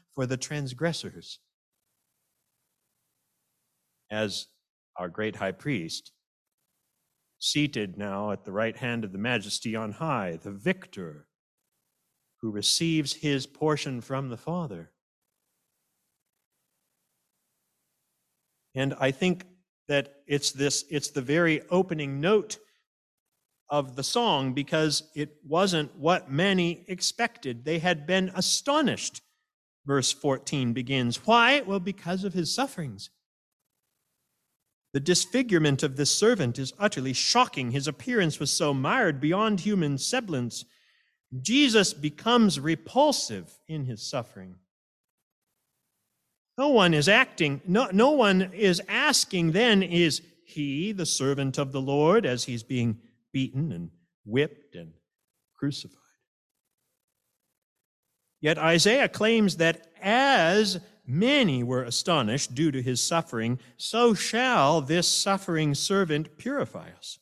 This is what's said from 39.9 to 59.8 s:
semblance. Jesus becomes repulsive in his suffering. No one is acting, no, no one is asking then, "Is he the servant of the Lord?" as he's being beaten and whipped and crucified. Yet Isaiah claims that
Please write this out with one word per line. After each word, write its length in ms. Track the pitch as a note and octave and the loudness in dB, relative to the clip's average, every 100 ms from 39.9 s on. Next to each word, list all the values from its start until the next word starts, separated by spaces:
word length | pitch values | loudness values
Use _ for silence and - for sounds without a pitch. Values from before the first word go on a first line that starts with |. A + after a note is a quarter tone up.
| C#3 | -2
semblance. 720 | - B3+ A3 C#3+ A#2+ - - _ _ _ _ _ _ C3 | -2 -4 -2 -4 -4 -8 -14 _ _ _ _ _ _ -8
Jesus 540 | B2+ C4 C#4+ A3 F#3 | 0 4 6 6 4
becomes 680 | - D3 - A3+ A#3+ G#3+ C#3 | 0 -6 -4 2 6 6 4
repulsive 960 | C#3+ D#3+ - B3 D4+ - - G#2 E2 - - | -2 -4 -2 2 2 2 -4 -8 -12 -18 -12
in 200 | D#3 B2+ | -8 -8
his 220 | G#2+ - | -8 -8
suffering. 480 | C#3+ A2+ - F#2 F2+ _ _ _ _ _ _ _ _ _ _ _ _ _ _ _ _ _ _ _ - | -8 -8 -12 -20 -20 _ _ _ _ _ _ _ _ _ _ _ _ _ _ _ _ _ _ _ -2
No 100 | C#4+ | 4
one 260 | B3+ F3+ | 6 6
is 140 | D#3 C#3+ | 6 6
acting, 540 | A3 B3+ - D3+ C#3 F#3 | 6 4 0 -2 -2 0
no, 220 | F#3+ B3 | 0 2
no 180 | F#3+ B3+ | 4 6
one 420 | D4+ G#3+ F#3+ F#3 | 6 4 4 0
is 280 | F#3 G3+ F3 - | 0 2 2 -2
asking 640 | G#3+ D4 - - F#3 E3 | 0 2 2 0 0 2
then, 320 | E3 A#3+ G3+ | 4 4 4
"Is 400 | F3+ F3 E3+ C3+ - _ | 4 2 2 0 -8 _
he 480 | - - C#3+ C#3 G3 | -14 -6 -4 -2 -4
the 140 | G3+ D#3+ | -4 -4
servant 520 | - C3+ C#3 C3+ C3 | -2 0 0 -2 -2
of 140 | C#3 | -4
the 80 | C3+ | -4
Lord?" 440 | C3+ C#3+ D#3 G#3+ E3 | 0 2 4 4 2
as 180 | B2 | -2
he's 180 | B2 A#2+ | -4 -8
being 380 | A2 B2+ A#2 G#2+ - _ _ | -4 0 0 -2 -8 _ _
beaten 400 | C3+ C3 C3 D#3+ | -4 -2 -2 -4
and 180 | F2 - - _ _ | -6 -10 -16 _ _
whipped 520 | G#2+ A#2 D3+ - _ F2+ | -4 -2 -2 -6 _ -20
and 160 | E2 D#2+ _ _ _ _ _ - | -20 -20 _ _ _ _ _ -8
crucified. 420 | C#3+ C3+ - _ _ _ _ _ _ _ _ _ _ _ _ _ _ _ _ _ _ _ _ _ _ _ _ _ | -6 -6 -12 _ _ _ _ _ _ _ _ _ _ _ _ _ _ _ _ _ _ _ _ _ _ _ _ _
Yet 180 | D3+ D#3+ | -2 2
Isaiah 500 | D#3 E3+ G3 C4 B3 | 4 4 4 4 2
claims 480 | - G#3+ A3+ G#3 D3+ | 0 2 4 2 2
that 360 | E3 E3 | 0 0